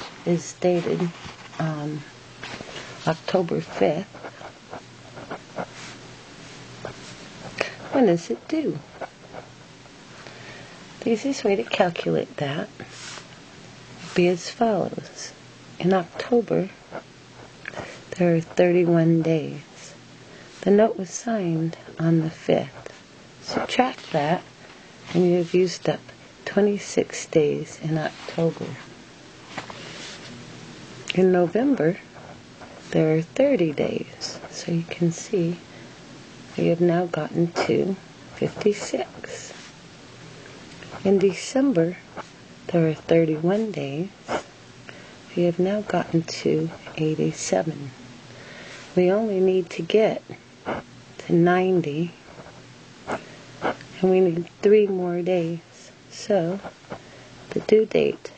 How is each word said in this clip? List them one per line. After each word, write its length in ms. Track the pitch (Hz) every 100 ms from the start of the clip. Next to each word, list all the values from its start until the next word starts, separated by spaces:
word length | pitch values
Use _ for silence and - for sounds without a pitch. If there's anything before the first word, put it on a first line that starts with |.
| - - -
is 280 | 170 - -
dated, 500 | 180 175 170 165 175 - - - - -
um, 460 | 160 151 147 151 143 - - - - - - - - - 160
October 540 | 160 - 185 170 156
fifth, 460 | 165 - 196 156 202 - - - - - - - - - - - - - - - - - - - - - - - - - - - - - - - - - - - - - -
when 160 | 277 220
is 200 | 170 -
it 160 | 233 -
due? 280 | 320 247 147 - - - - - 123 - - - - - - - - - - - - - - - -
The 120 | -
easiest 340 | 220 277 269 208
way 100 | 196
to 80 |
calculate 720 | 233 - 180 170 170 160 - -
that 300 | 139 143 - -
would 1400 | - - - - - - - - - - - - 170 -
be 120 | 175
as 220 | 175 -
follows. 840 | - 233 190 - - - - - - - - - -
In 140 | 175
October, 760 | 190 170 - - 240 202 165 190 - - - - - - - - - - - - - - -
there 160 | 175
are 60 | 165
thirty-one 840 | - - 180 175 170 165 165 165
days. 720 | 160 160 139 143 - - - - - - - - - -
The 100 | 185
note 260 | 202 220 -
was 120 | 180
signed 680 | - 240 226 175 160 165 - - -
on 220 | 165 165
the 80 | 156
fifth. 640 | - - - 139 - - - - - - -
Subtract 720 | - - - - 254 - -
that, 280 | 156 147 180 - - - - - - -
and 120 | 170 180
you 80 | 175
have 160 | 170
used 360 | 180 185 - 160
up 100 | 151 - - - - -
twenty-six 800 | 202 208 202 - - - - -
days 520 | 165 147 143 156 -
in 140 | 156 160
October. 680 | 151 - - - 165 147 - 131 - - - - - - - - - - - - - - - - - - - - - - -
In 200 | 175 185
November, 640 | 180 175 208 277 240 156 202 - - - - - - - - -
there 260 | 165 156 160
are 40 |
thirty 520 | 165 - 277 254 160
days, 640 | 143 - - - - - - -
so 220 | - -
you 140 | 165 170
can 220 | - 170
see 460 | 165 - 202 170 175 - - - - - - - - - -
we 100 | 170
have 120 | 170
now 280 | 175 170 175
gotten 440 | 160 151 165 170
to 460 | - - 135 160 190 - - - -
fifty-six. 1200 | 143 - 208 208 - 269 - - - - - - - - - - - - - - - - - - - -
In 160 | 190 196
December, 800 | 190 175 - 262 277 180 165 180 - - - - - - -
there 200 | 170 160
are 60 |
thirty-one 800 | 151 - 165 160 156 170 208 220
days. 360 | 160 139 143 196 - - - - - - - - - - - - -
We 80 |
have 160 | 175 170
now 220 | 185 208
gotten 420 | 202 175 - 165
to 460 | 165 - - 156 165 - - -
eighty-seven. 960 | 156 156 156 - - 190 165 147 139 - - - - - - - - - - 185
We 160 | 180
only 300 | 202 226 190
need 280 | 190 185 175
to 100 | -
get 420 | 170 214 202 135 - - - - -
to 720 | - - - - - - 170
ninety, 800 | 175 180 185 180 156 147 170 - - - - - - - - - -
and 1040 | - - - - - - - - - 185
we 120 | 185
need 260 | 185 165 165 -
three 260 | 208 214 202
more 340 | 185 180 175
days. 380 | 175 185 165 170 - - - - -
So, 520 | - - 196 165 196 - - - - - - - - -
the 100 | -
due 260 | - 214 214
date 460 | 160 - - -